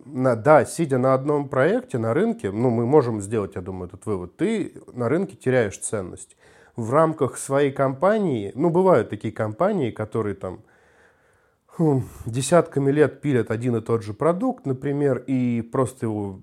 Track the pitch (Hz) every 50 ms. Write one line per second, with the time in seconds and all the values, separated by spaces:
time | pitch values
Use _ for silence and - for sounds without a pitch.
0 | - 123 147 127 131 131 117 110 107 147 156 135 110 - - - 170 135 135 123
1 | 127 135 135 131 135 151 147 147 143 135 - 131 135 170 214 254 - - - 120
2 | 110 113 117 156 214 233 220 226 - 98 98 110 123 127 117 117 120 117 147 156
3 | 123 120 113 104 98 101 117 110 98 92 - 98 87 95 92 92 90 87 - -
4 | - 107 104 92 90 90 - - 156 214 226 208 151 - - - - - - 123
5 | 120 117 147 180 196 - - - - 131 127 127 113 98 - - - - - 107
6 | 92 90 92 - - - _ _ _ - - - - _ _ - 113 107 131 156
7 | 165 160 151 - 139 120 - - - - 135 139 147 139 135 139 139 135 131 135
8 | 180 190 220 220 202 170 131 110 101 98 - 120 160 170 156 180 190 190 165 123
9 | 101 - 110 104 - 110 - - 113 107 107 - 170 202 220 180 131 110 - -
10 | 107 104 - 117 104 104 95 - - 95 92 101 - _ _ _ _ _ _ _
11 | _ _ _ _ _ _ _ _ _ _ _ _ _ _ - - 165 151 139 131
12 | 110 - - - - 123 110 135 131 - 175 170 165 - - 208 202 139 139 151
13 | 151 156 - - - 147 139 117 110 - 110 117 120 127 117 113 110 - 117 113
14 | 101 104 104 - 139 160 175 185 247 262 247 - - 135 131 135 139 143 139 143
15 | 147 139 123 117 - 131 135 127 123 123 120 117 113 117 - 135 127 107 - -
16 | 120 113 107 104 101 98 95 95